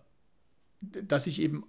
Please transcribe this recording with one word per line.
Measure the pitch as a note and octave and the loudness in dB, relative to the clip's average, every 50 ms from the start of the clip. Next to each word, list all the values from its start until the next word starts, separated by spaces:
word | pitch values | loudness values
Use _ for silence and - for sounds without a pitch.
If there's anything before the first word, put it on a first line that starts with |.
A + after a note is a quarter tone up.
| - _ _ _ _ _ _ _ _ _ _ _ _ _ _ _ G3 G3 - - G#3 | -16 _ _ _ _ _ _ _ _ _ _ _ _ _ _ _ -14 -10 -8 -8 0
dass | F#3+ G3 F3+ - | 2 2 2 2
ich | F3 C#3 - | 0 0 2
eben | D#3 D#3 D3+ D3 - | 2 2 0 -2 -4